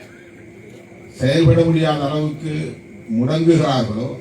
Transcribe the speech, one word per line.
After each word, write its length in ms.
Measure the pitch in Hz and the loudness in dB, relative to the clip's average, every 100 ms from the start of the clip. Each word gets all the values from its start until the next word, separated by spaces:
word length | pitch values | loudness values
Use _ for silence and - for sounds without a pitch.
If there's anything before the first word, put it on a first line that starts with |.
| - - - - - - - - - - - - | -20 -20 -20 -20 -20 -20 -20 -20 -20 -20 -20 -4
செயல்பட 400 | 131 160 160 165 165 | -2 4 4 4 4
முடியாத 340 | 160 156 147 143 | 2 0 0 -2
அளவுக்கு 460 | 151 151 147 156 151 156 - - - - 110 | -2 -4 -6 -8 -8 -8 -12 -20 -20 -6 -2
முடங்குகிறார்களோ, 920 | 131 160 165 156 120 110 110 107 135 - | -2 0 2 2 2 -2 -2 -6 -8 -12